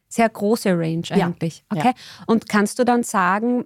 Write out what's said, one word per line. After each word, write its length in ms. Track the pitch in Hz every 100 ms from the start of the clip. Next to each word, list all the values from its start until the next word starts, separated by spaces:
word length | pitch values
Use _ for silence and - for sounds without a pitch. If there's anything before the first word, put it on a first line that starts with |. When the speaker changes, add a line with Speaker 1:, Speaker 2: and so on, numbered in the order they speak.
| _
Speaker 1:
sehr 160 | - 226
große 480 | - 202 233 208 175
Range 240 | 160 165 170
Speaker 2:
Ja. 200 | 175 175
Speaker 1:
eigentlich. 360 | 170 165 - _
Speaker 2:
Ja. 60 | 214
Speaker 1:
Okay. 140 | 233 254 - - -
Und 220 | 226 -
kannst 280 | 214 202 -
du 40 |
dann 200 | 247 240
sagen, 640 | 233 208 180 202 233 247